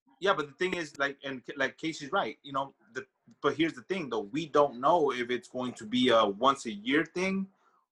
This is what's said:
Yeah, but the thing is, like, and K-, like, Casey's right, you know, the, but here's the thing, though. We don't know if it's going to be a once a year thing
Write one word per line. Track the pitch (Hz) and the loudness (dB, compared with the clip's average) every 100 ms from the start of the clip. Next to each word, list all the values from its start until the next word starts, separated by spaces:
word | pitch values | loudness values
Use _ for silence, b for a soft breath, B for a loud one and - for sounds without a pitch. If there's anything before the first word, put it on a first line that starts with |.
| _ - | _ -4
Yeah, | 190 | 0
but | 160 143 | 0 -2
the | |
thing | - 185 175 | -4 -4 -2
is, | 156 - | -6 -4
like, | 139 139 | -4 -4
and | 139 131 - | -10 -10 -10
K-, | 143 | -4
like, | 131 - | -4 -2
Casey's | 160 147 139 | -8 -8 -4
right, | 190 127 - | -2 -2 -6
you | 143 | -8
know, | 135 139 _ _ | -6 -6 _ _
the, | - - _ _ - | -16 -16 _ _ -2
but | 143 131 | -2 2
here's | 160 | 0
the | 127 | -2
thing, | - 190 139 | -6 -6 -4
though. | 113 101 | -4 -4
We | 139 160 | -6 0
don't | 147 143 117 | 4 4 4
know | 139 175 143 | 4 4 4
if | 123 120 | 0 -2
it's | 123 - | -4 -4
going | 127 123 | -6 -6
to | - 110 | -6 -4
be | 127 127 | 2 6
a | 113 107 | 6 4
once | 98 131 131 117 | 4 2 2 -4
a | |
year | 104 113 294 | -8 0 0
thing | 156 180 190 190 190 _ _ _ _ | 0 -2 -2 -2 -6 _ _ _ _